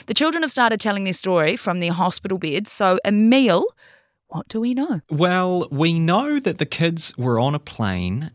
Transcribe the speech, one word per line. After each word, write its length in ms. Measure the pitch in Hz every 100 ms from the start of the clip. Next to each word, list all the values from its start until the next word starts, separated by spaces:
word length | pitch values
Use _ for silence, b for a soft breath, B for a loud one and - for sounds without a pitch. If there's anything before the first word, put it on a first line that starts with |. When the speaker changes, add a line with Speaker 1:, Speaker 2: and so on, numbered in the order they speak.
| B
Speaker 1:
The 80 |
children 280 | 226 311 330
have 80 | 311
started 300 | - 233 220
telling 240 | 214 202
their 80 | 190
story 440 | 180 190 175 156 233
from 240 | 202 180
their 120 | 170
hospital 460 | 170 180 - 190 190
beds. 340 | 160 147 208
So, 260 | - 196 185
Emil, 600 | - 208 220 262 247 175 427 - b b b b -
what 200 | 156 -
do 100 | 220
we 120 | 240
know? 280 | 254 330 185 -
Speaker 2:
Well, 580 | 147 180 185 185 180 -
we 280 | 139 165 165
know 420 | 165 190 285 294
that 180 | 233 156
the 80 | 143
kids 460 | - 165 165 - -
were 200 | 123 117
on 160 | 131
a 40 | 147
plane 720 | - - 107 92 90 107 156